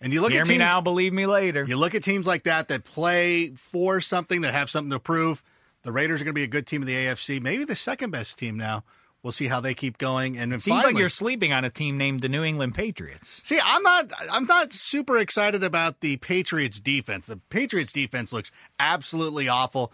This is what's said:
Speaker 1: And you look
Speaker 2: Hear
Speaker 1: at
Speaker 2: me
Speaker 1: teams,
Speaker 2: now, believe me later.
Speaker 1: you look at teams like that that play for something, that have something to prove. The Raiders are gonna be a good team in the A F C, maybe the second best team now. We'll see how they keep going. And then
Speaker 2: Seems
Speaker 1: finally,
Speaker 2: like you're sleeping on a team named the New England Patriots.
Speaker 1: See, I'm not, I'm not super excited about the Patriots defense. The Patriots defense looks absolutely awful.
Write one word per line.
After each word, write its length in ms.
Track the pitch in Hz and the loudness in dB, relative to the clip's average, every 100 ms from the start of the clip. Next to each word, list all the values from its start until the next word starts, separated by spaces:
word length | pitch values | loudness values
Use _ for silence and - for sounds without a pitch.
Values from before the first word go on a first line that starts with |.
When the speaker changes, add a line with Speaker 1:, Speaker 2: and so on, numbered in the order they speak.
Speaker 1:
And 120 | 127 | -2
you 80 | 151 | 2
look 100 | - | 4
Speaker 2:
Hear 80 | 147 | 4
Speaker 1:
at 60 | 165 | 4
Speaker 2:
me 80 | |
Speaker 1:
teams, 60 | 175 | 6
Speaker 2:
now, 200 | 175 180 | 6 4
believe 320 | 175 180 185 | 4 2 2
me 140 | 185 196 | 2 2
later. 380 | 202 190 147 | 2 2 0
Speaker 1:
you 120 | 135 127 | 0 2
look 180 | 170 | 2
at 80 | 208 | 0
teams 240 | - 196 185 | 0 0 0
like 180 | 175 | 0
that 240 | 170 160 156 | 2 0 0
that 160 | 135 | -4
play 680 | - - 170 175 175 170 170 | -6 -2 2 4 4 2 0
for 500 | 127 - 180 185 190 | -6 -8 0 2 2
something, 400 | - 175 - 180 | 0 -2 0 0
that 140 | 151 | 2
have 160 | 135 139 | 0 0
something 200 | 156 147 | -2 -2
to 80 | 135 | -4
prove. 440 | - 165 165 147 _ _ _ _ | 0 2 2 0 _ _ _ _
The 100 | 120 | -6
Raiders 300 | 120 156 160 | 0 0 0
are 20 | |
gonna 80 | 147 | -2
be 100 | 147 | -2
a 60 | 135 | -2
good 180 | 147 - | -2 -2
team 140 | 151 | -4
in 60 | 135 | -2
the 100 | 127 | 0
A 120 | 131 | 0
F 120 | 127 | -2
C, 200 | - 139 | -4 -4
maybe 240 | 123 214 | -2 -2
the 120 | 294 220 | -2 -4
second 340 | - 269 247 | -4 -4 -4
best 280 | 143 110 - | -6 -8 -8
team 180 | 117 110 | -6 -4
now. 260 | 110 107 - _ _ _ | -4 -4 -8 _ _ _
We'll 100 | 123 | -8
see 160 | 117 139 | -4 -2
how 100 | 131 | -2
they 160 | 127 | -2
keep 240 | 127 135 113 | -4 -6 -4
going. 400 | 135 131 131 123 | -2 0 -2 -2
And 140 | 120 | -4
then 80 | 123 | -2
Speaker 2:
Seems 160 | 196 226 | 2 2
Speaker 1:
finally, 160 | 269 | 2
Speaker 2:
like 60 | 226 | 2
you're 80 | 180 | 0
sleeping 440 | - 214 254 175 | 0 -4 0 0
on 120 | 135 | 0
a 60 | 127 | 0
team 280 | - 147 139 | -4 -4 0
named 220 | 139 135 | -2 -2
the 80 | 131 | -2
New 160 | 139 | -2
England 320 | 160 156 131 107 | -2 -2 -2 -2
Patriots. 640 | 220 180 78 80 - - | -6 -6 -12 -14 -18 -12
Speaker 1:
See, 160 | - 302 | -2 0
I'm 180 | - 294 | 2 4
not, 300 | 392 359 294 - - | 4 4 2 -6 -2
I'm 140 | 226 | 0
not 280 | 262 349 311 | 4 4 4
super 460 | - - 285 277 240 | -2 -2 -2 2 2
excited 460 | 208 - 208 202 | 2 2 2 2
about 360 | 185 165 165 147 | 0 2 0 0
the 160 | 156 135 | -2 -2
Patriots 600 | - 185 - 160 139 101 | -2 -2 0 -2 -2 -2
defense. 480 | 107 139 - 98 - | -2 -2 -2 -8 -8
The 120 | 107 - | -14 -6
Patriots 400 | 202 262 196 135 | -4 -2 -2 -2
defense 400 | 147 135 127 113 | -4 -4 -4 -6
looks 200 | 117 101 - - - | -6 -8 -14 -12 -2
absolutely 680 | 147 175 135 165 160 151 131 | 0 0 -2 -4 -2 -2 0
awful. 440 | 123 127 135 120 | 2 2 0 -4